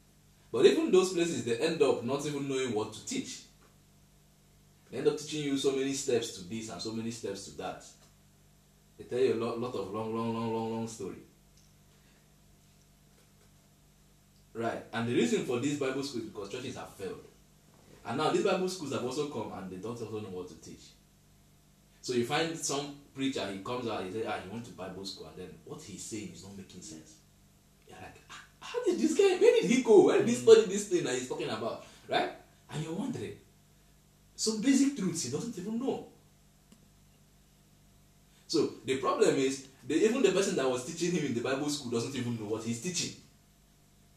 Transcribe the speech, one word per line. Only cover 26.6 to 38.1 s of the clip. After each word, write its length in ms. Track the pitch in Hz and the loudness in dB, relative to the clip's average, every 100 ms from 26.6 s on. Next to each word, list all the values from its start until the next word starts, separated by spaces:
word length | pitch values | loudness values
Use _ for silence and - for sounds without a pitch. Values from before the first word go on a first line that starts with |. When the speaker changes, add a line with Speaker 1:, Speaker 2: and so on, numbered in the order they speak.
| 95 90 | -16 -16
Speaker 1:
sense. 320 | - 78 - - _ _ - _ _ _ - | -16 -16 -18 -20 _ _ -20 _ _ _ -20
You're 80 | - | -18
like, 240 | - - - | -18 -20 -20
"Ah, 140 | - - - | -20 -20 -20
how 240 | - 480 | -8 -2
did 140 | 480 - | 0 2
this 160 | 311 - | 2 4
guy, 220 | 392 359 | 4 8
where 220 | 466 480 | 8 8
did 40 | |
he 180 | - 247 | 6 2
go? 220 | 233 202 | 8 10
Where 140 | - - | 10 6
did 100 | 226 | 4
he 60 | |
Speaker 2:
Mm. 80 | 240 | 4
Speaker 1:
study 240 | 233 226 185 | 10 10 10
this 220 | 196 - | 0 0
thing 160 | 175 | 0
that 100 | 131 | 0
he's 140 | 127 127 | -4 -4
talking 200 | 151 147 | -6 -4
about?" 380 | 107 113 - - - - | -4 -4 -6 -12 -20 -2
Right? 240 | 123 120 - - _ - | -2 -2 -6 -20 _ -10
And 160 | 151 | -8
you're 80 | 160 | -6
wondering, 460 | 175 277 - 95 - - _ _ _ _ _ _ _ _ - | -4 -4 -6 -8 -12 -18 _ _ _ _ _ _ _ _ -4
some 240 | 214 220 | -2 0
basic 360 | 269 277 277 - | 4 6 4 2
truths 240 | 185 151 | -2 -2
he 80 | 123 | -4
doesn't 260 | 156 240 180 | -4 -6 -8
even 220 | 190 226 | -6 -4
know. 300 | 262 - - - _ _ _ _ _ - - _ - _ _ _ _ _ _ _ _ _ _ | -2 -4 -6 -20 _ _ _ _ _ -20 -20 _ -20 _ _ _ _ _ _ _ _ _ _